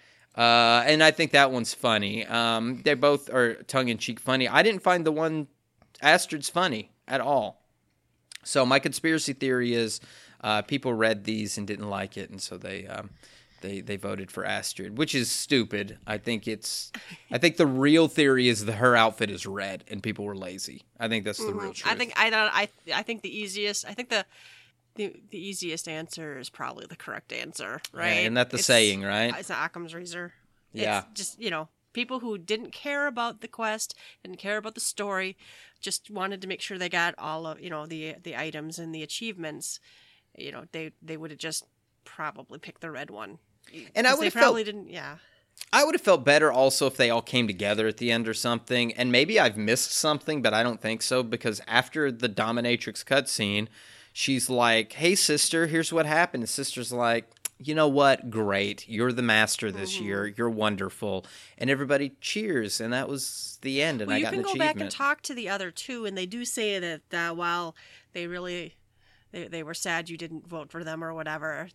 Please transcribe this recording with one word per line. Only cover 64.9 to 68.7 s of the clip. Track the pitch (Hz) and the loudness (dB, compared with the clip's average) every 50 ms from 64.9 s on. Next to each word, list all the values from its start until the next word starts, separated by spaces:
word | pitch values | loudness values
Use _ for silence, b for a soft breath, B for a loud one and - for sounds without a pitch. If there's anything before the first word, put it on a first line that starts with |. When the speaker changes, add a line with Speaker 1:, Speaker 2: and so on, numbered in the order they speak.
Speaker 2:
talk | - - 277 285 302 - - | -4 -2 0 -2 -2 -2 -4
to | - 269 | -10 -8
the | 240 220 185 | -8 -6 -6
other | 196 196 185 175 | -6 -6 -6 -8
two, | - - - - 247 233 220 | -10 -12 -12 -10 -8 -8 -6
and | 202 196 | -6 -6
they | 185 180 | -6 -6
do | 185 220 240 240 | -6 -6 -8 -8
say | - - 240 220 208 202 185 | -6 -4 -4 -2 -2 -2 -2
that, | 175 170 160 - _ - 180 | -4 -6 -8 -8 _ -8 -4
uh, | 170 170 170 165 | -4 -4 -4 -4
while | 170 170 170 170 175 175 165 - B B B B B B B - | -4 -2 -2 -2 -2 -4 -6 -10 B B B B B B B -10
they | 175 175 | -10 -8
really, | 170 180 180 180 180 175 180 160 165 | -8 -8 -8 -8 -8 -8 -8 -10 -12